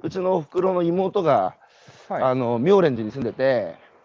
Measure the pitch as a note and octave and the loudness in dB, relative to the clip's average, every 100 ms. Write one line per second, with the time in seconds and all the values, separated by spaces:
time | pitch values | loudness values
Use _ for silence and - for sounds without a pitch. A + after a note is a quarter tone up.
0 | D#3+ F3+ F#3 F#3 D3+ - F#3 F3+ E3+ F3 | -10 -4 -2 -2 -2 -2 0 0 0 0
1 | F#3+ G3+ D#3+ B2 F#2 - _ _ - - | 0 0 2 2 2 -6 _ _ -20 -20
2 | - F#3 C3 B2+ A#2+ A#2+ D3 G3 E3+ A#2+ | -10 -2 0 0 0 0 4 4 4 0
3 | G#2+ C3 A#2+ F#2+ C3 B2 F#2 D2 - _ | -6 -6 -8 -2 0 0 -2 -10 -20 _